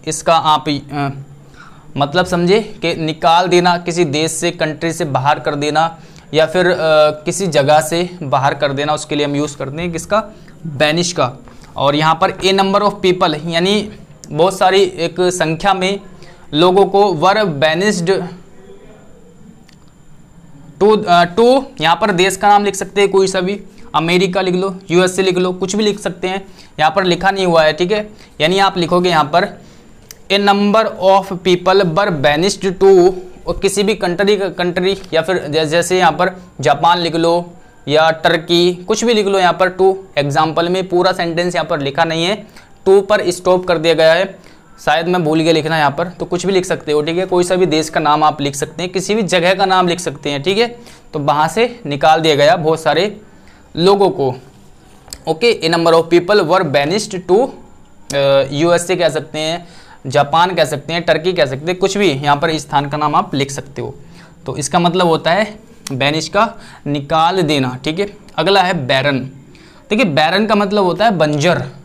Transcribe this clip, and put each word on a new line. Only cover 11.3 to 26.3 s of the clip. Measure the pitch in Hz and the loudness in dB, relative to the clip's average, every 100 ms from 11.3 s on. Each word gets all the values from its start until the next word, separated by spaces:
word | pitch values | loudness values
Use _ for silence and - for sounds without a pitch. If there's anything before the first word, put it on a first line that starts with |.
| - - - - - | -4 -20 -20 -18 -2
और | 139 147 | 0 2
यहाँ | 156 156 | 0 2
पर | 185 | 0
a | - 185 | 0 0
number | 196 196 196 | 2 2 2
of | 208 208 185 | 0 0 0
people, | 180 180 151 165 | 2 0 -2 -4
यानी | 165 185 208 - - - - - | -2 0 0 -4 -14 -20 -20 -12
बहुत | 147 175 185 | 0 0 2
सारी | 185 190 | 2 4
एक | 196 - 165 165 | 2 0 -6 -2
संख्या | 180 175 160 160 196 | -2 0 -4 -2 -2
में | 185 185 196 - - - - - | 0 -2 -4 -10 -20 -20 -20 -8
लोगों | 147 175 185 185 | 2 4 4 2
को | 196 202 | 2 2
were | 165 175 208 208 143 | 2 0 2 0 0
banished | 156 160 208 190 170 185 175 - - - - - - - - - - - - - - - - _ - - - - - - - - | 0 0 0 -2 -2 -2 -4 -14 -20 -20 -20 -20 -20 -20 -20 -20 -20 -20 -20 -20 -20 -20 -20 _ -20 -20 -20 -20 -20 -20 -20 0
to, | 202 214 214 | 2 2 4
अ, | 175 175 175 | 4 4 4
to, | 240 262 269 - | 4 4 0 -4
यहाँ | 156 175 | 0 0
पर | 220 | 0
देश | 175 190 185 | 2 0 2
का | 208 | 4
नाम | 208 208 | 4 2
लिख | 196 | -4
सकते | 180 202 | -6 0
हैं | 196 | 2
कोई | 190 185 | 2 2
सा | 190 | 0
भी, | 180 202 - - - 147 | -4 -6 -12 -20 -4 -2
अमेरिका | 160 180 190 190 | 2 2 2 0
लिख | 185 180 | -2 -2
लो, | 190 185 - | -2 -6 0
यूएसए | 170 180 185 | 2 2 0
लिख | 190 180 | 0 0
लो, | 180 | -2
कुछ | 185 185 208 | -2 -4 -2
भी | |
लिख | 214 202 | -2 -2
सकते | 196 175 | -8 -8
हैं, | 185 | -8